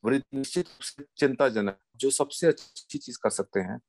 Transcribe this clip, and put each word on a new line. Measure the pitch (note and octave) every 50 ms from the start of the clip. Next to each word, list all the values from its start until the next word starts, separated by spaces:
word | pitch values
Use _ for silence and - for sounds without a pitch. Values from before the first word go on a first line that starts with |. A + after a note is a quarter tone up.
| -
वृद्धि | G#3 C3 C#3 C#3 _ - C3+
निश्चित | C3+ - - F3 F3+ -
रूप | - -
से | - - - - C#3+ _ _ -
चिंताजनक। | - C#3 C3+ B2 C#3+ C3 A2+ A2 G#2 G2+ G2 _ _ _ _
जो | - - C3+
सबसे | C3 - D3 - - - - E3
अच्छी | D3 - - - _ - - _ - D3
चीज | - - B2 -
कर | - A2
सकते | - - G2 _ - G2
हैं | F#2 F#2 G#2 B2 _